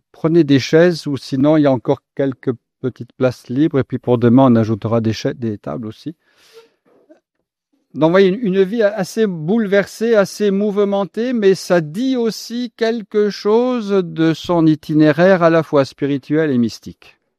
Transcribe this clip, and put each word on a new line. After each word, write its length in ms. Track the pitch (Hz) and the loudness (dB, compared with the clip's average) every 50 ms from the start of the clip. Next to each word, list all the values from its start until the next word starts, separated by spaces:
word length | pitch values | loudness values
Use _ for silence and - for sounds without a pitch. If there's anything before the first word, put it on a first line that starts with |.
| - _ | -18 _
prenez 320 | _ _ - 160 160 175 160 | _ _ -2 2 2 2 4
des 140 | 139 143 135 | 4 2 0
chaises, 480 | 117 - - 160 170 180 175 147 - | 2 2 4 4 4 4 2 -2 -6
ou 100 | 147 143 | -8 -8
sinon 420 | 123 - - - 131 135 147 156 156 | -8 -8 -6 -4 0 2 2 2 2
il 40 | |
y 40 | 147 143 | 2 2
a 40 | |
encore 300 | 135 120 - - 139 - _ _ _ | 0 0 0 -2 -4 -4 _ _ _
quelques 380 | - 139 139 131 - - 139 120 - _ _ _ _ | -4 -4 -4 -4 -4 -6 -6 -6 -6 _ _ _ _
petites 320 | - 127 - - 123 - _ | -10 -8 -8 -10 -14 -18 _
places 340 | - 131 127 123 - - - | -2 -2 -2 -2 -4 -10 -8
libres, 300 | 120 135 151 160 - 135 | -2 0 0 0 0 -2
et 60 | 123 | -2
puis 160 | - - 117 | -4 -6 -6
pour 180 | - - 123 120 | -2 0 0 2
demain 300 | 113 120 113 131 135 131 | 4 4 4 6 6 6
on 80 | 117 | 4
ajoutera 440 | 113 113 104 113 104 - 110 113 117 | 2 2 0 -2 -4 -4 -2 -2 -2
des 140 | 110 113 107 | -2 -2 -4
cha-, 220 | - - 139 - | -4 -6 -8 -8
des 240 | 139 120 113 104 101 | -6 -8 -8 -8 -8
tables 260 | - 143 147 - 117 | -10 -12 -12 -10 -10
aussi. 300 | 107 110 - _ 147 170 _ _ _ _ _ _ _ _ 453 - _ _ _ _ _ _ _ _ _ 302 _ _ _ _ _ _ _ _ _ _ _ _ _ _ _ - | -12 -14 -14 _ -16 -16 _ _ _ _ _ _ _ _ -20 -20 _ _ _ _ _ _ _ _ _ _ _ _ _ _ _ _ _ _ _ _ _ _ _ _ _ -4
Donc, 160 | 127 151 160 | -2 0 2
vous 40 | 170 | 2
voyez, 160 | 196 196 185 | 4 2 2
une, 260 | 180 233 247 190 185 | 2 0 -2 -2 0
une 80 | 196 196 | 0 0
vie 180 | 185 214 240 | 0 0 0
assez 460 | 214 202 208 220 185 - - 226 220 208 | -2 -2 -2 -4 -8 -6 -4 -2 -2 -2
bouleversée, 880 | 180 165 151 156 208 233 220 196 196 202 185 - - - 220 233 233 | -4 -4 -4 -2 -2 0 0 0 0 0 0 -2 -6 -6 -2 0 2
assez 340 | 208 196 180 - - 208 208 | 2 2 0 -2 -4 -2 -2
mouvementée, 840 | 196 196 208 214 190 202 208 202 202 196 202 - - 214 226 254 254 | 0 0 -2 -2 -2 -2 -2 -2 -2 -4 -4 -6 -6 -6 -6 -4 -4
mais 200 | 233 202 190 190 | 0 2 2 2
ça 280 | - - - 185 175 | 2 0 0 0 0
dit 360 | 165 147 151 196 254 269 262 247 | 0 -2 -6 -6 -4 -2 -2 -2
aussi 560 | 233 226 190 - - - 226 240 247 226 - | -2 -2 -4 -6 -10 -10 -8 -8 -8 -10 -6
quelque 540 | _ 226 220 226 240 196 - - 214 208 208 | _ -2 -2 -2 -4 -6 -4 -2 0 0 0
chose 600 | 190 - - 202 214 233 247 254 254 240 214 196 | -2 -4 -2 0 0 2 2 0 -2 -4 -4 -2
de 420 | 202 196 185 165 160 160 160 165 156 | -2 -2 -2 -2 -2 -2 0 0 0
son 320 | - - - 175 170 160 | -2 -2 -2 0 2 4
itinéraire 800 | 160 156 147 - - 156 151 156 151 147 160 175 190 196 175 170 | 2 2 0 -2 -2 0 2 4 4 4 4 4 4 4 4 4
à 80 | 165 | 4
la 100 | 165 165 | 4 2
fois 240 | 156 - - 143 135 | 0 2 0 0 0
spirituel 640 | - - _ 147 139 143 135 - - 147 156 160 151 | 0 -2 _ -4 -4 -2 -4 -4 -4 -2 -2 0 0
et 80 | 135 120 | 0 0
mystique, 600 | 117 110 - - - 92 87 _ _ - _ _ _ _ _ | -2 -2 -4 -8 -14 -20 -20 _ _ -20 _ _ _ _ _